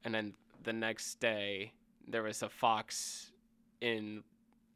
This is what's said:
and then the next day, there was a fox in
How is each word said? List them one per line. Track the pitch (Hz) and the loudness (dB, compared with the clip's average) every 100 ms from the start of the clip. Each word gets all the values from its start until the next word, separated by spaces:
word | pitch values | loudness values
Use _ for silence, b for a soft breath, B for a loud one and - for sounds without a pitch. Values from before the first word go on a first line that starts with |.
and | 117 | -2
then | 113 104 - _ - | 0 0 -6 _ -8
the | 113 | -4
next | 113 113 110 - - | 0 0 0 -6 0
day, | 117 107 101 98 107 - _ _ - | 2 2 0 -2 -6 -10 _ _ -4
there | 117 | -2
was | 107 107 | -2 -4
a | 104 | -6
fox | - 117 110 - - - - - - _ _ _ _ | 4 6 6 2 -6 -6 -8 -12 -20 _ _ _ _
in | 120 110 104 107 - _ _ _ _ | 0 0 -2 -8 -12 _ _ _ _